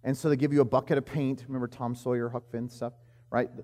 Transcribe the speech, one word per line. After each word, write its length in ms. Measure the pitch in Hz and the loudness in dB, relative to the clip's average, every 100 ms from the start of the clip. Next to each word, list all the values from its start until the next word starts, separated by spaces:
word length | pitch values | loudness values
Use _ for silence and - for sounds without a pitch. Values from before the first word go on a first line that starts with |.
And 140 | - 139 | -2 0
so 120 | 160 | 2
they 60 | 139 | 2
give 180 | 143 | 4
you 80 | 143 | 4
a 40 | 131 | 6
bucket 320 | 131 - 139 | 4 2 0
of 80 | 135 | 0
paint. 380 | 156 135 135 120 | -2 -2 -4 -6
Remember 200 | 131 120 | -6 -6
Tom 280 | - 120 120 | -4 -6 -4
Sawyer, 340 | 127 123 117 | -2 -2 -2
Huck 200 | 120 120 | -6 -8
Finn 180 | 117 120 | -8 -8
stuff, 240 | - 120 - - _ _ | -6 -10 -10 -20 _ _
right? 200 | 113 127 - | -2 0 -6